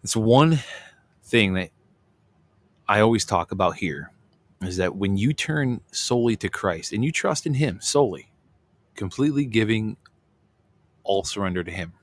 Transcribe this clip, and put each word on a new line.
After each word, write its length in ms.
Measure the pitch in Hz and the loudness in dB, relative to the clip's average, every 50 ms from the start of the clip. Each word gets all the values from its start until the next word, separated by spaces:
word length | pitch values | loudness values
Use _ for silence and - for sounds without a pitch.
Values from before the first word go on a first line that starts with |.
| - | -6
It's 120 | - - | -2 -2
one 440 | 113 110 113 120 135 151 165 165 143 - - - - - - _ _ _ _ _ _ _ | 0 4 6 8 8 8 6 4 2 0 -6 -16 -18 -18 -20 _ _ _ _ _ _ _
thing 300 | - - 117 107 95 92 | 0 2 4 4 4 2
that 160 | 92 90 - _ _ _ _ _ _ _ _ _ _ _ _ _ _ _ _ _ _ _ _ _ _ _ - | -2 -4 -6 _ _ _ _ _ _ _ _ _ _ _ _ _ _ _ _ _ _ _ _ _ _ _ 0
I 120 | 104 107 | 4 4
always 240 | 107 113 117 104 - | 6 4 4 2 0
talk 260 | - 104 87 85 _ | 0 0 -2 -2 _
about 260 | - 92 95 87 80 | -2 0 0 0 0
here, 360 | - 98 85 71 71 73 - _ _ _ _ _ _ _ _ _ _ | -2 -6 -6 -6 -8 -12 -16 _ _ _ _ _ _ _ _ _ _
is 140 | 92 92 90 | -8 -6 -2
that 180 | 92 92 90 - | -2 -2 -2 -2
when 220 | 95 98 98 98 | -2 -2 -2 0
you 160 | 98 104 135 | 0 0 0
turn 480 | 151 - - - 151 151 139 127 123 - - _ | -2 -2 -4 -4 -2 -2 -2 -2 -2 -4 -8 _
solely 460 | - - - - 123 120 120 120 113 | -10 -8 -4 -2 0 2 2 0 0
to 120 | - - 95 | -2 -4 -6
Christ 440 | - - - 98 85 82 - - | -6 -2 -2 -4 -4 -4 -8 -6
and 120 | - 107 120 | -4 -2 -2
you 60 | 156 | -2
trust 340 | 160 - - 196 165 - - | -2 -2 -2 -2 -2 -2 -2
in 100 | 165 143 | -2 0
him 260 | 131 151 131 90 101 | 0 0 0 -2 -4
solely, 520 | - - - 143 139 110 90 - - _ _ _ _ _ _ _ _ _ _ _ _ _ _ | -6 0 2 2 2 2 0 -8 -14 _ _ _ _ _ _ _ _ _ _ _ _ _ _
completely 500 | - 104 95 - - 139 151 147 143 143 | -8 -8 -8 -2 0 0 0 0 0 -2
giving 520 | 127 107 110 107 104 113 110 110 107 - _ _ _ _ _ _ _ _ _ _ _ _ _ _ _ _ _ _ _ _ _ | 0 2 0 2 2 0 0 0 -4 -6 _ _ _ _ _ _ _ _ _ _ _ _ _ _ _ _ _ _ _ _ _
all 220 | _ - 98 98 - | _ -2 0 0 0
surrender 400 | - - 104 98 92 90 92 87 | -4 -4 -2 -2 -2 -2 -2 -4
to 60 | 85 | -6
him 220 | 87 92 87 85 87 _ | -8 -8 -8 -10 -12 _